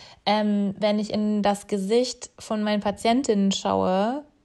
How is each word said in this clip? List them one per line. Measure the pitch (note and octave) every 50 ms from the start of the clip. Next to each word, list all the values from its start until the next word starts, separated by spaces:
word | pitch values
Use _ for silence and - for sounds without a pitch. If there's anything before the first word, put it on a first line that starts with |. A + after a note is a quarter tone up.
| - - - - _
Ähm, | G3 G#3 G#3+ G#3+ G#3 G#3 G3+ G3+ G3 - -
wenn | G3+ G#3 G#3 G#3+
ich | G#3+ G#3 -
in | G#3+ G#3+ G#3+ G#3+ G#3
das | G3 G3+ G3+ G3+ - -
Gesicht | G#3 G3+ F#3+ F#3+ A3+ A#3+ B3+ B3 - - - - _ -
von | - - A3+ G#3+ G#3
meinen | G#3+ G#3 G#3
Patientinnen | G3+ G#3 G3 - - A3+ A#3 C4 C#4+ - G#3+ G3+ G3 G3 G3
schaue, | - - G3+ F#3+ F#3+ F#3+ F#3 F#3 F#3+ G3+ A3+ B3+ D4 D4 - _ _ _